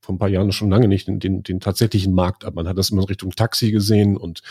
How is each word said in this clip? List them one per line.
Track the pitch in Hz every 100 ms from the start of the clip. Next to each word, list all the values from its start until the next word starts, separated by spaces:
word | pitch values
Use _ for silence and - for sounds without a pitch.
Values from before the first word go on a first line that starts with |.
vor | -
ein | 92
paar | 101
Jahren | 92 101
schon | 95 104
lange | 95 104
nicht | 95 -
den, | 107
den, | 95 92
den | - 92
tatsächlichen | - - 113 104 95
Markt | 90 90 -
ab. | - 80
Man | 85
hat | 92
das | 92
immer | 101 98
Richtung | 95 95
Taxi | - 110 - 113
gesehen | 107 101 107 101 98
und | 87 82 -